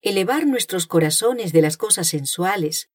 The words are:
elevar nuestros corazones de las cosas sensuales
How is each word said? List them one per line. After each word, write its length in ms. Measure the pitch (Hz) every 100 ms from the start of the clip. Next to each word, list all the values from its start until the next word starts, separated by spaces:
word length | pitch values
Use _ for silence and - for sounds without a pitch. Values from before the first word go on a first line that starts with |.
elevar 460 | 214 196 185 277 302
nuestros 400 | 247 - 185 170
corazones 640 | 170 156 156 226 247 196
de 100 | 160
las 140 | 156 160
cosas 300 | 214 202 170
sensuales 800 | 151 139 - 180 202 151 - -